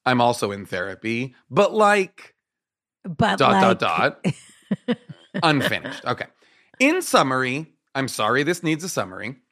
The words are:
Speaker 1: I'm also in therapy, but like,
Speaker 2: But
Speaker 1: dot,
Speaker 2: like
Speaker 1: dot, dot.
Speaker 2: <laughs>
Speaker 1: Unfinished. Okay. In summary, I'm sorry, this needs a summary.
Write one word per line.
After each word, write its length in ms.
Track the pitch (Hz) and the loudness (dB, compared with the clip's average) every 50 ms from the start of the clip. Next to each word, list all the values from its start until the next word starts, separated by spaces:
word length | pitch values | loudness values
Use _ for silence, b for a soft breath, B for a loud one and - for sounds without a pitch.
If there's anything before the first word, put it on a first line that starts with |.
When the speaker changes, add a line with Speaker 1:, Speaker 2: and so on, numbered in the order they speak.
| - | -2
Speaker 1:
I'm 160 | 131 127 123 | 0 2 4
also 300 | 117 120 117 - - 101 | 4 2 2 0 -2 -4
in 140 | 101 101 95 - | -4 -6 -10 -8
therapy, 680 | - 92 90 98 95 - - 110 117 117 127 131 b b b b | -6 -6 -6 -6 -8 -8 -6 -6 -4 -4 -6 -8 b b b b
but 240 | 123 185 202 180 190 | 0 2 2 2 2
like, 600 | 214 214 202 208 208 190 - _ - - - _ _ _ _ _ _ _ _ _ _ _ _ _ _ - | 2 2 4 4 2 0 -2 _ -20 -20 -20 _ _ _ _ _ _ _ _ _ _ _ _ _ _ -14
Speaker 2:
But 360 | 196 156 - 226 202 190 196 | -10 -2 0 0 0 2 4
Speaker 1:
dot, 120 | 135 123 - - - | 4 4 6 6 4
Speaker 2:
like 160 | - 95 - | 4 4 2
Speaker 1:
dot, 420 | - 95 82 82 113 147 - - - | 0 -2 0 0 0 0 -2 -2 -6
dot. 720 | 180 - - - - _ _ _ - 208 - _ - 233 - _ - | -6 -6 -6 -10 -20 _ _ _ -8 -8 -6 _ -6 -6 -6 _ -20
Speaker 2:
<laughs> 300 | - - _ _ - 196 | -20 -20 _ _ -6 0
Speaker 1:
Unfinished. 640 | 170 160 151 139 127 - 110 87 - - - - - | 2 2 2 2 2 0 -2 -4 -6 -8 -12 -10 -6
Okay. 200 | 123 117 - - - _ b b b b b b b b b | -6 -6 -6 -6 -14 _ b b b b b b b b b
In 220 | 254 294 330 370 | 2 2 2 2
summary, 720 | 339 - - 214 156 131 131 127 127 127 127 143 160 - _ _ _ _ - | -2 2 2 2 4 4 2 0 0 -2 -2 -4 -8 -10 _ _ _ _ -6
I'm 120 | 135 135 120 | -4 -4 -4
sorry, 360 | - - 110 107 120 139 147 | -2 -2 0 0 2 2 0
this 180 | 156 175 170 | 0 -2 -2
needs 220 | - 156 160 151 175 | -2 -4 -4 -4 -4
a 60 | 185 | -8
summary. 480 | - 135 101 92 92 95 101 113 139 - _ _ | -6 -6 -6 -6 -8 -12 -12 -12 -12 -14 _ _